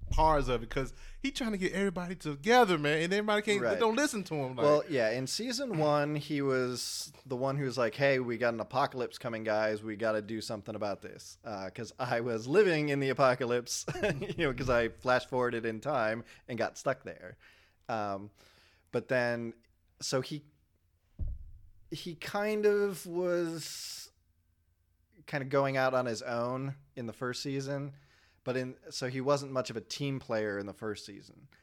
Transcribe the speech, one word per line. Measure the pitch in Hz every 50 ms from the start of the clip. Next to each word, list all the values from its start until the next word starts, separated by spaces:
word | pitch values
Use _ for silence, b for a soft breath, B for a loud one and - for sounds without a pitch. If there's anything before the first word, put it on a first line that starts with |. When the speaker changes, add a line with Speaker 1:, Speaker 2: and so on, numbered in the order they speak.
| - -
Speaker 1:
parts | - - 156 160 156 143 -
of | 127 123 113 113
it, | 110
'cause | - 139 135 123 - B B B B B
he | B 277 269
trying | - 262 226
to | 208 185
get | 185 - -
everybody | 190 196 196 170 180 175 175 185
together, | - - 151 143 139 143 214 240 247 240 185 180 151
man, | 147 147 151 156 165
and | 175 196
everybody | 208 214 214 208 208 208
can't, | 226 202 202
they | 240 220
Speaker 2:
Right. | 202 -
Speaker 1:
don't | 233 220 226
listen | 262 294 285 - 208 175
to | - 160
him. | 147 135 127 131
Like, | 135 143
Speaker 2:
Well, | 147 151 147 151 -
yeah, | 151 127 113 110
in | 117 127 131
season | 127 - - 220 262 233 247 285 247 190 156
one, | 151 151 147 147 143 147 151
he | 147 147 - 151 143 139
was | 135 131 127 127 123 123 113 - - - - - - - - -
the | 131 131
one | 120 131 135 135
who's | 147 139 131 117
like, | 127 120 110 107
"Hey, | - 143 139 135 127
we | 127 120 117 110
got | 123 117 117
an | 113
apocalypse | 104 - 127 131 143 - - 127 120 - - -
coming, | - 120 113 110 110
guys. | 110 107 107 110 110 110 104 107
We | 110 107
gotta | 101 113 110 110 107 104
do | 98 113 110
something | 104 - 113 101 - - 107
about | 101 107 101 95 92 -
this, | 76 - - - - - - -
uh, | 117 104 95 95 92 -
'cause | - 113 - - -
I | 127 120 131 117
was | 120 127 113 110 113
living | 127 151 208 208 185 160 151 151 147
in | 139 139
the | 139 135
apocalypse, | 127 - 139 127 123 - 127 117 120 123 120 - - - - - -
<laughs> | 359 - - 143 135 - 196 - -
you | 165
know, | 139 127
'cause | 131 139 127
I | 123 120 117 113
flash | - - - 127 127 123 -
forwarded | - 135 127 123 120 117 113 110
in | 113 110 110
time | - 139 151 123 110 107 110 117 113 B B B B
and | B 123
got | 110 110 - - -
stuck | - 143 127 - -
there." | 92 82 - 87 90 - - b b b b b b b b b -
Um, | 117 110 104 101 98 98 104 104 - b b b b b b b b b b b -
but | 120 110 -
then, | 135 127 120 120 120 120 117 117 - - _ _ _ _ _ _ _ -
so | - - 143 131
he, | 127 - 156 147 - _ _ _ _ _ _ _ _ _ _ _ _ _ _ - - - - - - - - - - - - - - -
he | 165 - - 175 160
kind | - - - - 202 208 214 214 214 208
of | 208 208 208 202 202 185 147 -
was | 180 170 175 180 175 175 175 175 165 165 160 151 - - - - - - - - - _ _ _ _ _ _ _ _ _ _ _ _ _ _ _ _ _ _ _ _ _ - -
kind | - - 143 131
of | 131
going | 143 139 139 135 135
out | 131 131 131 131
on | 127 127
his | 120 110 110 -
own | 127 120 117 120 123 127 131 135 139 139 - - _ -
in | 131 117
the | 113 104
first | - 131 123 123 - -
season, | 143 135 139 135 135 143 139 143 139 139 b b b b b b b b b b
but | 131 127
in, | 131 127 127 131 - - 160
so | - - 135 123
he | 127 135
wasn't | 127 139 143 139 139 135
much | 135 131 127 -
of | 117
a | 113
team | 95 - - - 143 139 135 127
player | - - 117 107 107 107 98 101
in | 98
the | 98 92
first | - 113 107 101 - -
season, | - 101 98 95 - - - - - b b